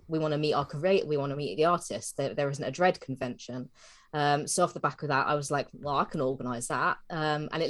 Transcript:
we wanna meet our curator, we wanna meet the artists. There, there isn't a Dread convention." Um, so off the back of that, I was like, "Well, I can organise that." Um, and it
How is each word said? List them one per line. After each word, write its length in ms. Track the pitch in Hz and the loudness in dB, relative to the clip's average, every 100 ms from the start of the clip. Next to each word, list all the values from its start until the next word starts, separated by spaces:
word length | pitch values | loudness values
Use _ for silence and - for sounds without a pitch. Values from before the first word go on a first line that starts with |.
| - | -4
we 100 | 160 | -2
wanna 200 | 156 147 | 0 0
meet 160 | 151 | 2
our 100 | 139 | 2
curator, 400 | 139 147 175 196 - | 0 -2 2 2 2
we 120 | 151 | 0
wanna 180 | 139 139 | -2 -2
meet 200 | 139 98 | -4 2
the 100 | 156 | 4
artists. 460 | 170 - 104 - | 4 0 -8 -8
There, 200 | - 139 | -4 -4
there 160 | 104 143 | 0 -2
isn't 160 | 139 | -2
a 60 | 135 | -4
Dread 280 | 135 180 180 | 2 2 2
convention." 680 | - 127 127 120 - 127 175 _ - - _ 156 | -2 -6 -6 -8 -10 -10 -12 _ -20 -20 _ 0
Um, 300 | 147 147 - | 2 2 0
so 180 | - | 2
off 80 | 175 | 2
the 80 | 170 147 | 2 -2
back 140 | - | -2
of 60 | 147 | 0
that, 120 | 135 135 | 2 2
I 80 | |
was 160 | 147 139 | 0 0
like, 180 | 147 127 | -2 -2
"Well, 220 | - 143 143 | -6 -2 0
I 0 | 175 | 0
can 100 | 165 | 0
organise 460 | 131 135 123 120 - | 0 0 -4 -4 -2
that." 280 | 139 165 - - | 0 0 -2 -4
Um, 380 | 170 156 151 151 | -2 0 0 -2
and 100 | 160 | -2
it 60 | 160 | 2